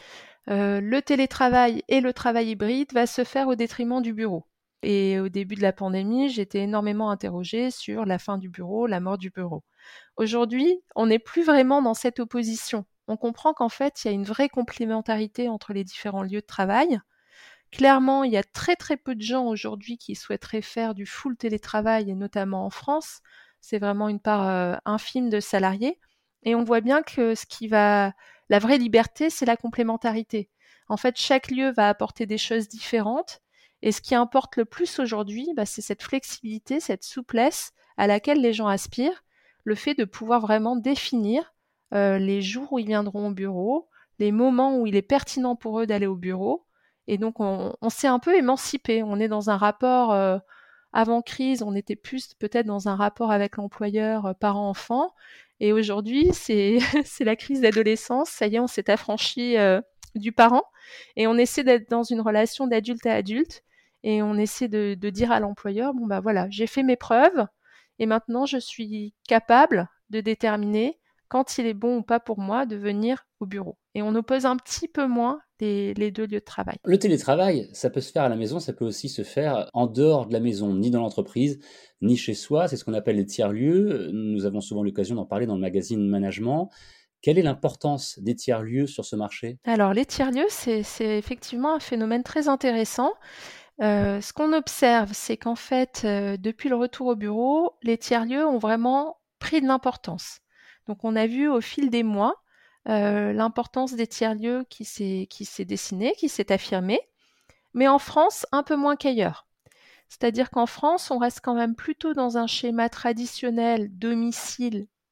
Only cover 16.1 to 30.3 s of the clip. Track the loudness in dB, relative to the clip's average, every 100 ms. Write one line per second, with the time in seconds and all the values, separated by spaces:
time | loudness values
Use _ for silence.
16.1 | -6 -6 -6 -6 -2 2 2 2 0 -4
17.1 | _ _ -20 -20 -20 _ 4 6 6 4
18.1 | 2 2 0 -2 -4 -2 -2 -2 -6 -6
19.1 | -8 -4 -2 -2 -4 -6 -10 -12 -14 -12
20.1 | -12 -8 -10 -6 -8 -6 -6 -6 -6 -12
21.1 | -8 -8 -6 -4 -4 -4 -2 0 0 0
22.1 | -4 -4 -4 -4 -4 -6 -6 -2 -2 -4
23.1 | -14 _ -20 _ _ -6 -2 -2 0 -2
24.1 | -2 0 0 0 0 -2 -4 -4 -4 -4
25.1 | -4 0 -2 0 0 2 0 -2 -4 _
26.1 | _ _ _ 0 0 2 2 4 2 2
27.1 | 0 0 0 -6 -12 2 4 6 4 2
28.1 | -2 -16 _ 2 4 4 2 4 4 4
29.1 | 0 -2 0 0 0 -2 -2 -2 -2 -2
30.1 | -4 -4